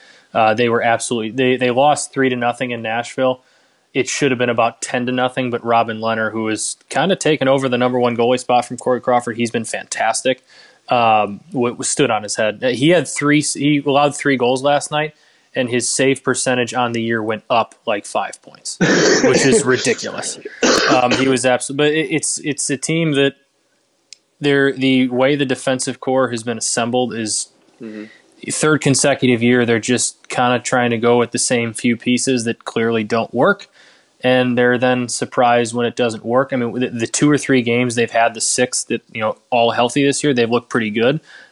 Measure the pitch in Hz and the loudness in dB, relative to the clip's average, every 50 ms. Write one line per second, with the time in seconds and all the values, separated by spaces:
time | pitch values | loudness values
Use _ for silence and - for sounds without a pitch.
0 | - - - - _ _ - 113 113 110 110 110 123 117 117 117 104 117 117 113 | -20 -20 -20 -20 _ _ 0 2 2 4 4 2 2 2 2 2 2 2 0 0
1 | - - 127 117 110 110 107 131 131 127 127 120 127 123 120 127 143 147 143 143 | 0 -4 -4 -4 -4 -6 -2 0 2 2 2 2 0 0 2 4 4 4 2 2
2 | - - - 139 131 131 127 123 120 123 123 - 135 123 120 113 113 110 110 120 | -2 -8 -2 0 0 0 0 0 -2 -4 -2 -4 -6 -6 -6 -6 -6 -6 -4 -4
3 | 120 - - - 131 127 127 - _ _ _ _ _ _ _ _ _ _ - 139 | -6 -6 -4 -2 0 0 0 -2 _ _ _ _ _ _ _ _ _ _ -4 -4
4 | 123 - - - 151 139 127 120 123 120 117 117 113 120 - - - - - 127 | -2 -2 -2 -2 0 0 0 0 0 -2 2 2 0 0 0 -4 -10 -6 -4 -4
5 | 123 123 127 127 127 127 - 139 127 123 117 113 - 117 117 117 113 113 110 110 | -2 -2 -2 -2 -2 -2 -2 -4 -4 -4 -4 -4 -2 0 2 2 2 0 -2 -4
6 | 110 113 113 110 110 107 107 113 110 110 110 107 - - - _ _ - - 135 | -4 -2 -2 -2 -2 -4 -4 -4 -4 -2 -4 -4 -4 -8 -10 _ _ -6 -2 0
7 | 151 185 190 - - 151 156 - 135 131 135 139 135 131 123 120 123 123 123 127 | 0 0 0 0 2 0 0 2 2 2 2 2 2 0 0 0 0 0 2 2
8 | 123 120 120 113 117 120 127 120 - - 123 123 120 - 127 117 - 127 127 117 | 0 0 2 2 2 2 2 0 0 2 2 2 2 0 -8 -6 -2 -2 -2 0
9 | - 127 123 120 120 120 110 113 120 113 - 120 110 - - 98 - - - - | 0 2 0 0 0 -2 -4 -4 -4 -2 -2 -4 -6 -4 -8 -10 -8 -8 -6 -2
10 | 113 113 113 - - 131 127 - _ _ - - - - _ _ _ - 127 123 | -2 -2 -2 -2 0 -2 -2 -2 _ _ -20 -20 -20 -20 _ _ _ 0 2 2
11 | 117 113 110 107 104 101 101 98 _ - - 135 120 120 113 - 131 - - - | 4 4 4 4 2 0 -4 -10 _ -8 -4 -2 -2 -2 -2 -4 -6 -4 0 0
12 | 143 120 113 104 104 101 - - 110 107 104 104 127 131 127 113 135 160 180 180 | 2 2 2 -2 -2 -4 -4 -2 -2 -2 -2 -2 -2 -4 -2 2 2 4 4 4
13 | 135 - - - 143 147 147 151 143 - - - 139 147 151 143 139 143 135 143 | 2 0 -6 -4 0 2 2 2 2 0 -4 -2 0 2 2 2 0 2 2 2
14 | 147 143 135 - - 143 135 123 120 120 131 131 131 143 147 143 - - 151 151 | 2 2 0 -2 -2 0 0 2 2 0 0 0 2 2 0 0 0 -2 -4 -4
15 | 151 151 - _ _ _ _ _ _ _ - 135 127 117 120 123 113 - - - | -4 -6 -8 _ _ _ _ _ _ _ -6 -4 -4 -2 -2 -2 -2 -2 0 2
16 | 135 135 135 - - 139 123 - - - 127 123 120 110 113 127 123 117 117 117 | 2 2 2 0 0 -4 -2 -2 0 -2 0 0 -2 -2 -2 -2 -2 -2 -2 -4
17 | 113 113 117 113 107 110 110 107 _ - 127 113 107 - - _ - 120 107 104 | -4 -2 -2 -2 -2 -4 -6 -6 _ 0 0 0 0 0 -6 _ -6 -4 -4 -4
18 | - - - 113 98 95 - - _ - - - - - - - 185 - - - | -4 -6 -6 -4 -4 -4 -10 -14 _ -20 -20 -16 -14 -12 -4 0 0 2 2 2
19 | - - - - - 240 185 - - 135 123 107 - 123 127 120 - 127 110 - | 2 2 2 2 2 2 2 4 2 2 2 2 2 2 0 0 0 -2 -2 -2
20 | - - - - - - - - - - - - - - - - - - - 127 | -4 -10 -10 -8 -10 -10 -10 -12 -14 -16 -8 -2 0 0 2 2 2 2 2 2
21 | 123 123 131 127 135 135 131 120 123 131 123 120 - - 139 139 147 151 147 160 | 2 2 2 2 2 2 2 2 2 2 2 2 0 -4 -2 0 0 2 2 0
22 | 156 127 160 147 - - - - - 151 135 - - - 143 127 - - 160 165 | -2 0 -2 -2 -2 -2 -6 -6 -6 -6 -6 -4 -4 -4 -4 -6 -4 -4 -2 0
23 | 165 160 143 139 139 139 - _ _ _ _ _ _ _ _ _ _ _ _ _ | 0 0 2 2 2 2 0 _ _ _ _ _ _ _ _ _ _ _ _ _
24 | _ _ - _ _ _ _ - 147 143 139 139 139 139 131 131 131 135 131 127 | _ _ -20 _ _ _ _ -4 0 2 2 4 2 2 0 0 2 2 4 4
25 | 127 127 123 131 131 135 147 143 143 127 127 - - 135 131 127 - 135 120 - | 2 2 2 2 2 2 2 2 0 -2 -2 -2 -2 -2 -2 -2 -4 -6 -8 -8
26 | - 135 131 131 131 117 120 113 113 120 113 113 - - - 139 117 120 120 127 | -4 -2 0 0 0 0 -2 -6 -6 -6 -8 -6 -4 -4 -2 -2 -2 0 0 0
27 | 127 117 107 113 110 107 104 - - - _ _ _ _ _ - 120 110 107 107 | 0 -2 -4 -6 -6 -4 -4 -6 -6 -8 _ _ _ _ _ -18 -16 -14 -14 -14
28 | 107 113 - - _ _ _ - - 123 - - - 151 156 139 - 147 131 - | -16 -16 -18 -20 _ _ _ -16 -10 -8 -6 0 2 2 2 2 2 2 2 2
29 | - 143 135 - - 127 123 113 117 120 123 127 120 113 117 113 104 - 127 113 | 2 2 2 2 2 2 2 4 4 4 4 4 4 2 0 0 0 0 0 0
30 | - - - _ _ - - - 123 123 123 120 120 - - 127 120 120 117 113 | 0 -4 -8 _ _ -8 -2 0 0 2 0 0 -2 0 0 0 2 0 0 0
31 | 113 120 120 120 117 113 - 123 - - 131 120 117 117 110 - - 123 117 117 | 2 4 4 4 2 0 -2 -4 -2 0 0 0 -2 -4 -6 -2 0 0 0 0
32 | - 127 123 120 - 135 131 123 113 117 113 _ - - - 117 113 117 117 113 | 0 -2 0 0 0 0 0 0 0 -4 -6 _ -8 -6 -4 -2 0 0 0 -2
33 | 107 104 117 117 110 - - 117 139 190 196 - - _ _ _ - - _ _ | -2 0 -2 -2 -2 -2 -2 0 2 2 2 0 -4 _ _ _ -20 -20 _ _
34 | _ _ _ _ - 127 127 127 127 127 123 120 123 123 123 120 131 127 123 123 | _ _ _ _ 0 2 4 4 2 2 2 2 2 2 2 2 2 2 2 0
35 | 123 117 - - 127 - - 139 131 120 120 120 120 110 113 120 120 117 113 - | -2 -4 -4 -6 -6 -4 0 2 4 4 4 2 2 0 -2 -2 -4 -4 -2 -2
36 | 123 117 110 104 - 113 120 127 131 - 139 127 120 117 98 127 127 - 123 117 | -2 -2 -2 -4 -6 -2 0 0 0 0 -2 -4 -4 -4 -4 -4 -4 -4 -4 -4
37 | 113 - - - 151 147 147 131 - - 135 127 117 120 117 120 123 123 113 120 | -6 -4 -2 0 2 2 2 2 2 2 2 2 2 2 0 0 0 0 0 -2
38 | 117 110 - 113 113 117 110 113 - - - - 123 123 - - - - 117 113 | -2 0 2 2 2 2 0 -2 -4 -4 0 0 -2 -2 -2 -6 -6 -4 -6 -6
39 | _ _ - 113 110 110 107 _ _ - 127 120 117 117 110 117 123 120 - 147 | _ _ -10 -4 -4 -4 -4 _ _ -2 2 2 2 2 2 2 0 0 2 2
40 | 139 143 135 - - 147 135 123 117 113 120 120 - - - 123 110 107 104 113 | 2 2 2 0 0 0 2 2 2 2 0 -2 -2 -2 -2 -2 -2 0 0 2
41 | 113 127 147 156 _ - - - - - | 2 2 2 0 _ -12 -20 -20 -20 -18